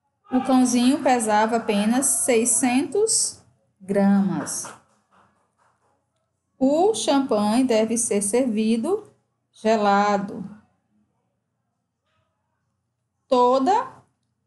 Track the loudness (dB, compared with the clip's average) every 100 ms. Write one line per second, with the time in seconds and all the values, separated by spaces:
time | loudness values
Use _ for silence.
0 | _ _ -6 -4 2 2 2 2 2 2
1 | 0 0 0 0 0 -2 -2 -2 0 0
2 | -2 -2 0 0 0 0 0 0 -2 -2
3 | 0 0 -4 -8 _ _ _ _ -4 0
4 | 2 2 0 -4 -8 -10 -12 -16 _ _
5 | _ _ _ _ _ _ _ _ _ _
6 | _ _ _ _ _ -2 0 2 2 0
7 | 0 0 0 0 0 0 2 0 0 -2
8 | -2 -2 -2 -2 0 0 0 -2 -2 -4
9 | -6 _ _ _ _ _ 0 2 2 2
10 | 2 0 -4 -10 -14 -18 _ _ _ _
11 | _ _ _ _ _ _ _ _ _ _
12 | _ _ _ _ _ _ _ _ _ _
13 | _ _ -2 2 4 2 2 0 -2 -12
14 | _ _ _ _